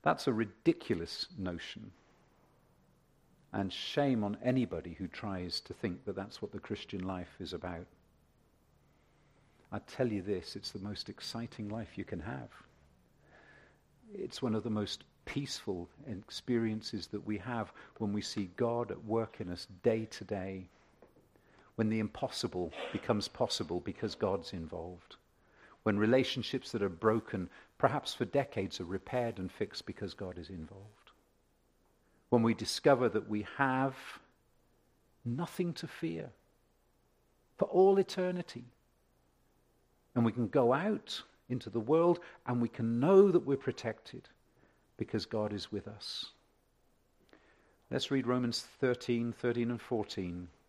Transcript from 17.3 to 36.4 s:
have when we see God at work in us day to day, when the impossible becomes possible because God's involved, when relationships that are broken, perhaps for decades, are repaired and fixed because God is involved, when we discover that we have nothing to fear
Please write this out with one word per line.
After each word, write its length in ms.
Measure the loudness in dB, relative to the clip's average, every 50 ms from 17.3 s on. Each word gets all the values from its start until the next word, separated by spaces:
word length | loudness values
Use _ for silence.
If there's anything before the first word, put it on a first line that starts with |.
| -4 -4
have 340 | -4 -4 -4 -4 -4 -6 -10 -20 -20 -20 -6
when 160 | -4 -2 0 0
we 80 | -2
see 240 | -2 -2 -2 -4 -4 -4 -2
God 340 | 0 0 0 2 0 -2 -4
at 140 | -6 -8 -4
work 380 | 0 0 0 0 -2 -6 -10
in 80 | -8 -8
us 180 | -6 -8 -10 -14 -16 0 2
day 220 | 2 2 2 -2
to 180 | -6 -10 -12 -6
day, 460 | -6 -4 -4 -4 -6 -6 -8 -10 -14 _ _ _ _ _ _ -20 -20 _ -20 _ _ _ _ _ _ _ -20 -20 -12 _
when 140 | 0 2 2
the 100 | 2 0
impossible 720 | 0 -2 -2 -4 -6 -4 -4 -4 -4 -4 -2 -2 -4 -4 -4 -8 -8 -4
becomes 360 | -4 -4 2 2 2 2 2
possible 540 | -4 0 0 0 0 0 -4 -2 -2 -2 -4
because 340 | -2 -4 -6 -4 -4 -4 -2
God's 380 | 0 0 0 0 -2 -4 -8 -8
involved, 640 | -8 -8 -8 -8 -8 -8 -10 -12 -14 -18 _ -20 -20 _ _ _ _ _ _ _ -20 -20 -20 -20 _ _
when 160 | 2 4 4
relationships 720 | 6 6 6 6 4 2 -2 -4 -4 -4 -4 -4 -4 -4
that 100 | -2 0
are 80 | 0 0
broken, 580 | -2 2 4 4 4 4 0 -2 -4 -4 -4 -6 -10 -20 -20 _ _
perhaps 380 | _ 4 4 4 2 -4 -6 -4
for 100 | -4 -4
decades, 560 | 0 2 0 0 0 -2 -4 -2 -2 -4 -6
are 40 | -6
repaired 520 | -4 -6 -6 -6 -2 -2 0 0 -2 -2
and 140 | -4 -6 -6
fixed 340 | -4 -4 -6 -6 -6 -10 -10
because 300 | -10 -10 -8 -8 -8 -8
God 240 | -8 -10 -8 -8 -10
is 100 | -12 -10
involved, 600 | -10 -12 -12 -12 -14 -18 -20 -20 -20 _ _ -20 _ _ _ _ _ _ _ _ _ _ _ _ _ _ _ _ _ _ _ _ _ _ _ _
when 120 | 4 6
we 140 | 6 6 4
discover 540 | 2 -2 -4 -4 4 6 6 6 8 6 2
that 200 | 2 0 -2 0
we 140 | -4 -4 -4 -6 0
have 380 | 0 2 2 4 2 2 0 -2 -6 -14 -14 -16 -16 -20 _ _ _ _ _ _ _ _ _ _ _ _ _ _ _ _ _ _ _ _
nothing 480 | -4 -2 -2 -4 -6 -2 -2 -2 -2 -2
to 120 | -6 -10
fear 440 | -12 -8 -6 -6 -4 -4 -6 -8 -10 -14 _